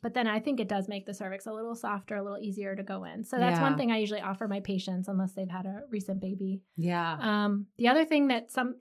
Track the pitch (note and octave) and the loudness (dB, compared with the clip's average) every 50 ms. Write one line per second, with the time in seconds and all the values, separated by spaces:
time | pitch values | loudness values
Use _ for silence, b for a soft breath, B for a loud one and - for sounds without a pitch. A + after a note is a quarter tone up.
0 | - A#3 - B3+ A#3+ A3+ G#3+ A3 A3+ D4 C#4 A#3+ G#3+ F#3+ G#3 G3 F#3+ G3+ G3+ G3+ | -6 -2 0 0 2 2 2 0 0 0 0 0 0 0 0 0 0 -2 -4 -8
1 | G3 - G3+ G3 G#3+ F#3+ F#3+ G3 - A#3 A3 G#3+ A3 A#3 A#3 A3+ - G#3 G#3 G3+ | -8 -8 -10 -8 -6 -6 -6 -8 -8 -8 -8 -6 -6 -6 -8 -6 -4 -4 -4 -4
2 | G3 - G#3+ G3+ G3 G3+ G3+ G3+ G#3 G#3 G3 G3+ G3+ G3 G3 G3 G3 G3 F#3+ F#3+ | -4 -6 -6 -6 -4 -6 -6 -6 -6 -6 -6 -4 -4 -6 -4 -6 -6 -6 -6 -8
3 | F#3+ E3+ D#3+ G#3+ A3+ - - B3+ - - - E3+ - C#4 C#4 - C4+ A#3 A3+ A3 | -8 -8 -8 -8 -8 -4 2 4 4 6 6 6 4 4 4 4 4 4 4 2
4 | G#3+ G#3 G#3+ G#3 - F#3+ G3 F#3+ A#3 G#3 G3 G3+ G3 - G3 F#3 F#3 - F#3 F3+ | 2 0 -2 -2 -2 -4 -4 -2 -2 -2 -2 -4 -2 -2 -2 -2 -2 -2 -2 -2
5 | F#3 G3 G3 F#3+ F#3+ F#3 F#3+ - F#3+ F#3 F3 F#3 F#3 F#3+ G3 G#3 C#4+ C#4 A#3 G#3 | -2 0 0 0 0 0 -2 -4 -6 -4 -4 -6 -6 -6 -8 -8 -10 -6 -6 -6
6 | F#3+ - G3 F#3+ F#3+ F#3 G3 F#3+ F#3+ F#3+ F#3+ G3 - _ _ - D#3+ F3 F3 F3 | -4 -2 -4 -4 -2 -4 -4 -2 -2 -2 -4 -4 -6 _ _ -2 0 2 2 2
7 | E3+ E3 D#3+ D3+ D#3+ A3 G#3 G#3 G#3 G#3 G3+ G3+ G3+ - _ - A#3 A#3 C4 D#4 | 0 0 -2 -2 0 2 2 4 4 4 2 0 -2 -4 _ 2 4 6 6 6
8 | D#4+ D#4 D#4+ D4 C#4+ C4+ B3 A#3 A#3 - - C4 B3 B3 B3 B3 | 6 6 6 4 6 4 4 2 -2 -2 -2 -2 -2 -2 -4 -8